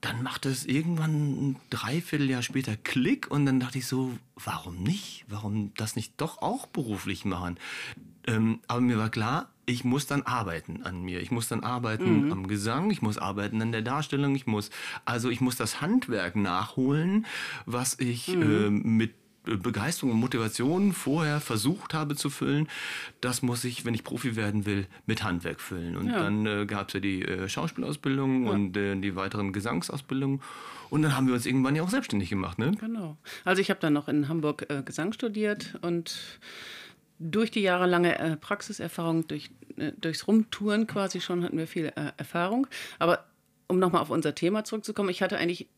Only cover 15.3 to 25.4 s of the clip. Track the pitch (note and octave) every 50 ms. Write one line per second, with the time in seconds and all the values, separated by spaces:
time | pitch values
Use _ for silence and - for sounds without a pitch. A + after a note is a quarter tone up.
15.3 | B2 A#2 C3+ B2+ B2 - A#2+ A2 - - C#3 E3+ A3+ B3+ B3 - A#2+ G2+ F2+ F2
16.3 | F2 G#2 G2+ F#2+ F2 F#2 G2+ - - - C3 C3 C#3+ D#3 D#3+ F3+ G3 G#3+ A3 -
17.3 | - - - - - - - - A2+ B2 B2+ - - - C3 A#2+ A#2+ A#2 - -
18.3 | F#3 F3+ - G#2 G#2 G#2+ G#2 G#2 G#2 G#2 G#2+ A2+ A2+ A2 A2+ A#2 - _ _ _
19.3 | _ _ _ - A2+ G2 F2+ A#2+ G#2+ G#2 G#2+ D3 E3+ - - C3 A#2 A2 A#2 B2
20.3 | B2 A#2+ A2+ G#2+ - - A#2+ C3+ E3 F#3 G3+ G3+ F3 - - C3 C#3 E3 E3 D3+
21.3 | D3 D3+ D3 - A#2 G#2+ G2+ C3+ F3+ - - - - D#3+ D#3 C#3+ D3 C#3 - C#3+
22.3 | C#3 - - C3+ C#3 D3 D#3 - - - - - - - - - - _ - B2
23.3 | B2 A#2+ - B2 A#2+ A#2+ A#2+ B2 A#2+ - - A#2+ A#2 A2 - - C3+ B2 B2 C3
24.3 | A2+ A2+ A2 G#2 G2+ G#2+ G2 G#2 G2+ G2 F#2+ - - - _ - A2 A2 G#2 G2+
25.3 | F2 F2